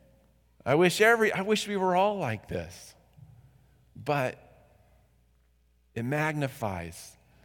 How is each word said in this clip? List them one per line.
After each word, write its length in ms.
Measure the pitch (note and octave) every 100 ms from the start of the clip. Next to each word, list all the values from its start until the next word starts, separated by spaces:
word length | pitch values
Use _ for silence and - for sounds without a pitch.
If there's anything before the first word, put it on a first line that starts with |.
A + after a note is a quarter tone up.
| _ _ _ _ _ _
I 120 | - D3
wish 260 | F3+ -
every, 320 | A3 A#3 G#3+
I 80 | -
wish 260 | G3 G#3+ G3+
we 80 | G3+
were 200 | F#3 F3+
all 220 | G#3 G3+
like 300 | C#3 G#2+ -
this. 460 | F2 E2+ - - - _ - - - - _ _ _ _ -
But 420 | A2+ C#3+ B2+ - - - _ _ _ _ _ _ _ _ _ _ _ _ _ A2+
it 100 | A#2
magnifies 1120 | D3 D#3 D3+ C3+ - A2 F2+ E2 - - - _ _